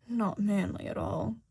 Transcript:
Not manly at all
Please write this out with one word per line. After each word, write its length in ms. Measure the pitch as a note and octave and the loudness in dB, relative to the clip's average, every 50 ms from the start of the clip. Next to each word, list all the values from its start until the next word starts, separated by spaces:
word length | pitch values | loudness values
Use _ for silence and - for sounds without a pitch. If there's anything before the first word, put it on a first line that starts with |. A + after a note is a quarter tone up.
| _ | _
Not 320 | A#3+ A#3 A#3 G#3+ F#3+ - - | -2 0 2 2 2 2 2
manly 480 | G3+ G#3 G3+ G3 F#3 F3+ - - - | 2 2 4 2 2 0 -2 -4 -6
at 100 | - - | -6 -4
all 380 | - - - - - - G#2+ A3+ A3+ - _ | -2 -2 -2 0 0 -2 -2 -4 -6 -10 _